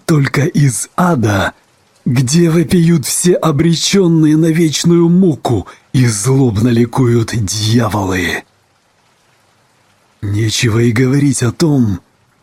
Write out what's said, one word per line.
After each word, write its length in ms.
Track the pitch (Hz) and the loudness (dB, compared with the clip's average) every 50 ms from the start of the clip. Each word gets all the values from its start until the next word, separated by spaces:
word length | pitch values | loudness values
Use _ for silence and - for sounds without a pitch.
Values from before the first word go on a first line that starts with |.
| _ | _
только 400 | - 165 147 135 131 - 147 135 | -2 0 0 0 -2 -2 -2 -2
из 440 | 170 - 165 143 139 113 - - - _ | -2 0 0 0 0 0 -4 -8 -10 _
ада, 580 | - 180 180 170 127 107 107 104 98 90 - - _ _ _ _ _ _ _ _ _ - | -2 -2 0 0 0 0 -2 -2 -2 -4 -6 -8 _ _ _ _ _ _ _ _ _ -4
где 440 | - 120 127 135 120 147 175 170 165 | -2 -2 0 0 0 2 2 2 2
вопиют 560 | 156 175 160 - 190 180 165 165 170 160 117 | 2 0 0 0 0 2 2 2 2 0 0
все 280 | - - - - 175 185 | -4 -6 -2 0 0 0
обреченные 1040 | - - 160 151 135 165 170 165 156 - - - 202 185 170 165 160 156 151 151 156 | 0 0 -2 0 0 0 0 0 0 -2 -2 0 2 2 2 2 2 2 2 2 2
на 100 | 165 165 | 2 0
вечную 640 | 156 165 170 156 139 - - 170 170 170 170 170 | 0 0 0 0 -2 -2 0 2 2 4 4 4
муку 580 | 175 180 190 175 139 - - - 120 98 85 - - - _ _ - | 2 2 2 2 0 -2 -2 -4 -4 -4 -4 -8 -14 -20 _ _ 0
и 120 | 135 127 | 0 0
злобно 640 | 117 107 98 104 127 135 135 139 120 101 101 113 127 | 0 0 -2 -2 0 0 2 2 0 0 0 0 0
ликуют 640 | 117 117 117 117 - - 131 120 117 120 113 - - | 2 2 0 0 0 0 0 2 2 0 -2 -2 -4
дьяволы. 1080 | 120 104 90 - 110 107 107 110 123 113 98 95 107 98 95 92 92 90 80 - - - _ _ _ _ _ _ _ _ _ _ _ _ _ _ _ _ _ _ _ _ _ _ _ _ _ _ _ _ _ _ _ _ _ _ - | -6 -4 -4 -6 -4 -2 0 0 0 0 -2 -4 -4 -4 -4 -4 -4 -4 -6 -6 -8 -10 _ _ _ _ _ _ _ _ _ _ _ _ _ _ _ _ _ _ _ _ _ _ _ _ _ _ _ _ _ _ _ _ _ _ -12
Нечего 580 | - 101 101 104 113 110 - - 135 117 104 117 | -8 -6 -4 -2 -2 -2 -2 -2 -2 0 0 2
и 120 | 120 120 | 0 2
говорить 500 | 110 127 131 127 135 143 143 143 123 - | 2 2 0 0 2 0 0 0 0 0
о 100 | 127 117 | -2 -4
том, 500 | - - 170 156 147 135 120 104 95 87 - _ _ _ _ _ _ _ | -2 0 0 0 2 2 0 0 -2 -6 -10 _ _ _ _ _ _ _